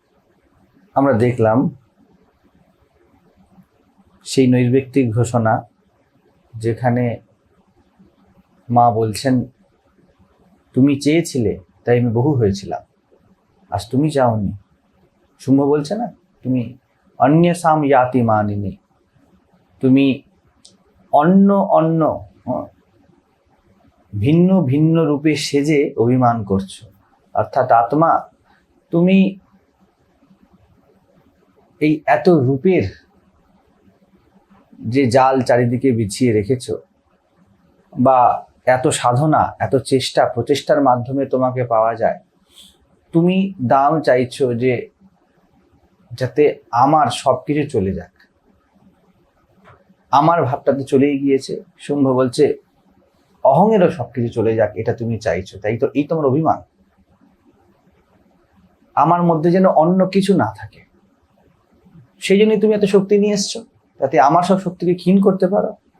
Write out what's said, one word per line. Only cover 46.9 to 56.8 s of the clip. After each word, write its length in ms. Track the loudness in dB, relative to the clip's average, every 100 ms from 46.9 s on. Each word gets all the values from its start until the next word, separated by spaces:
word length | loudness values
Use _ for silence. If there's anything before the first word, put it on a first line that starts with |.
| 2 0
সব 300 | -2 -2 -2 -2
কিছু 240 | -4 -4
চলে 240 | -4 -4
যাক। 180 | -6 -12 _ _ _ _ _ _ _ _ _ _ _ _ _ _ _ _ _ _ _ _
আমার 320 | 2 2 2
ভাবটা 300 | 0 -2 -2
তো 100 | -4
চলেই 360 | 0 2 2 0
গিয়েছে। 440 | 0 0 -2 -12 -14 _
শুম্ভ 340 | -6 -2 0
বলছে, 420 | 0 0 2 0 0 _ _ _ _ _ _ _ _
"অহংয়েরও 460 | 2 4 4 2 0
সব 220 | -2 -10
কিছু 160 | -6 -6
চলে 280 | -2 -2 0
যাক, 140 | -2
এটা 180 | -4 -6
তুমি 240 | -6 -6 -6
চাইছো, 400 | -4 -6 -8 -8
তাই 200 | -6 -2
তো, 100 | -2
এই 100 | -2
তোমার 220 | -4 -2 0
অভিমান। 360 | 0 -2 -4 -8 _